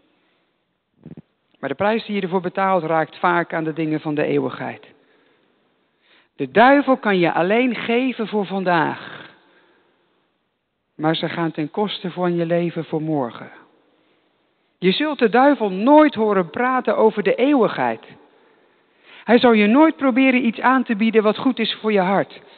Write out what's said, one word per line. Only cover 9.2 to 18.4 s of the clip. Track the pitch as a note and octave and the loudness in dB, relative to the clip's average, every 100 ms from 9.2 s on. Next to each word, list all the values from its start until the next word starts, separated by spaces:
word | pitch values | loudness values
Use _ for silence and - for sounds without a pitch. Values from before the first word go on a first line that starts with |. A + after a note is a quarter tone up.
| - _ _ _ _ _ _ _ _ _ _ _ _ _ _ _ _ - | -20 _ _ _ _ _ _ _ _ _ _ _ _ _ _ _ _ -6
Maar | D#3 D#3+ | -2 -2
ze | E3 | -4
gaan | E3+ E3 | -4 -6
ten | D#3+ D3 | -6 -8
koste | - G#3 - F3+ | -4 -6 -6 -10
van | D#3+ F3+ F3 | -4 -2 -2
je | E3+ | -2
leven | F3 E3+ E3 C#3+ | -2 -2 -6 -6
voor | D#3+ | -6
morgen. | D#3 D3+ A#2 - - - _ _ _ _ _ _ _ _ _ _ _ _ | -4 -4 -4 -8 -18 -20 _ _ _ _ _ _ _ _ _ _ _ _
Je | F3 | -2
zult | F#3 D#4 C#4 | 0 -2 -2
de | A#3 | 0
duivel | A#3 C#4 C#4 G#3 | 4 2 2 -2
nooit | F#3 A#3 D4+ D4+ - | -2 4 6 6 2
horen | A3 G3 E3+ | 0 0 -2
praten | A#3+ B3 C4 B3 G3+ | -2 -2 -2 -2 2
over | A3 G#3 | 2 2
de | F#3 - | -2 0
eeuwigheid. | C4+ C#4+ F#3+ - B2 A2+ - - _ _ | 2 2 2 0 -4 -4 -10 -20 _ _